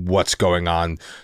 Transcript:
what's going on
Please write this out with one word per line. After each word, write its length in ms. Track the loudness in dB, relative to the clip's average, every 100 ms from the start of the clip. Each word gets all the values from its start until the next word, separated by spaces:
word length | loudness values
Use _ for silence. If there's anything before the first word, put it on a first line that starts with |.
| 0
what's 260 | 2 2 0
going 320 | 2 2 0
on 320 | 0 -2 -4 -12 -20